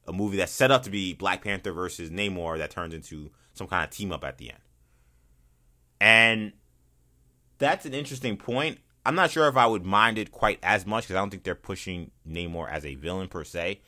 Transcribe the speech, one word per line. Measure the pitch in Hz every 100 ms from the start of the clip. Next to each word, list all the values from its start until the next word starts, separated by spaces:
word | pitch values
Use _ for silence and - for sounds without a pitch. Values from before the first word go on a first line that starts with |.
| -
a |
movie | 92 104 98
that's | 87
set | - 131
up | 131
to | 110
be | 101 92
Black | 85 95 92
Panther | 101 98 101
versus | 85 90 - 82
Namor | 87 104 90 82 80
that | 76
turns | - 82
into | 80 - 78 73 - _
some | - 92
kinda | 92 80
team | - 98
up | 76
at | 69 64
the | 60
end? | - _ _ _ _ _ _ _ _ _ _ _ _ _ _
And | 104 113 113 110 104 - _ _ _ _ _ _ _ _ _ _
that's | 143 185 147
an |
interesting | 135 143 131 127 98
point. | - 127 156 - _ _ -
I'm | 165
not | 170
sure | 160 151
if | 127
I | 117
would | 107 90
mind | 101 113 110
it | 104
quite | - 107 -
as | 90 107 95
much, | 110 -
'cause | 92
I |
don't | 101
think | 98
they're | 95 85
pushing | - 95 - 87 78 _ 80
Namor | 82 85 85 78
as | 76 73
a | 67
villain | 78 92 92
per | 90
se. | 73 85 85 101